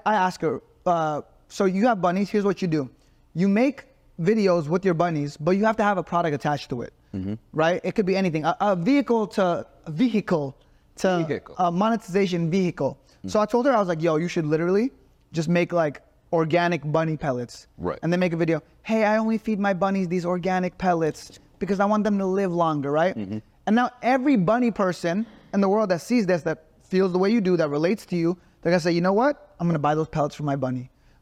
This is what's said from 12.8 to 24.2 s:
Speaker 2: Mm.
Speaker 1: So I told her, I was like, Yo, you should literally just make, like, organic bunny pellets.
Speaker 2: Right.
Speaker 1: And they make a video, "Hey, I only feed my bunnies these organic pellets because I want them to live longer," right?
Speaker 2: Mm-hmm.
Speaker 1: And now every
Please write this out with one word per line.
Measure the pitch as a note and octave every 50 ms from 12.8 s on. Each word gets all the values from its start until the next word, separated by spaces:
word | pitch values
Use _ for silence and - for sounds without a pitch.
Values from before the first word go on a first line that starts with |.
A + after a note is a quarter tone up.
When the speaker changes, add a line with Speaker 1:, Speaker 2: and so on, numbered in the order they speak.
| C#3+ B2+ - - _ _ _ _ -
Speaker 2:
Mm. | -
Speaker 1:
So | F3+ G#3+
I | G#3+
told | G#3 - A#3+ B3
her, | C#4+ B3+
I | G#3+
was | G3+
like, | F3+ F3 D#3
Yo, | D#3+ E3+ D#3
you | D3+ F3
should | F3 - F3 D#3
literally | D3+ D#3 D#3 E3+ F3 F#3+ G3+ A#3+ C4+ - _ _ _ _ _ _ _
just | - D#3+ D#3+ D#3+
make, | F3 F3 F3 - F3
like, | E3+ D#3+ D3+ C3+ - _ _ _ _ _ -
organic | F3 E3 E3 D#3 E3 E3+ F3 F3 F3 D#3 - D3+
bunny | D3 D#3+ D#3+ D#3+ D#3
pellets. | C#3 - D3 B2+ B2 A#2+ - - - - _ _
Speaker 2:
Right. | - E2+ F2 - -
Speaker 1:
And | - E3
they | F3
make | F3+ F3+ F3 E3+
a |
video, | D#3+ E3+ D#3+ E3 D3+ - _ _ _ -
"Hey, | - A3 A3 G#3+
I | G#3 G#3+
only | A3+ A3 A3 A3+
feed | G#3+ - A3 G#3+ F#3+
my | G3+ G3+ G3
bunnies | E3 G3 F#3+ G3 G3 F#3
these | E3 F3+ F#3 E3
organic | F3 F3+ F3+ D#3+ F#3+ F#3 F#3 F3+ F3+ -
pellets | - F#3+ F3+ F3 E3 D#3+ D3+ - - - - - - _ _ _ -
because | G3 F3+ G3+ F#3
I | G3+
want | G3+ G#3+ G#3 G3+
them | G#3+ G3+ G3
to | G3
live | F#3 F#3 G3 G3 F#3 E3+
longer," | E3+ E3+ D#3+ D#3 D3 C3+ C#3
right? | D3 D#3 E3+ F3+ -
Speaker 2:
Mm-hmm. | A2+ G2+ F#2 G#2+ G#2+ - _ _ _ -
Speaker 1:
And | F#3 G#3+
now | A#3+ B3 - - -
every | - A#3 C4+ C4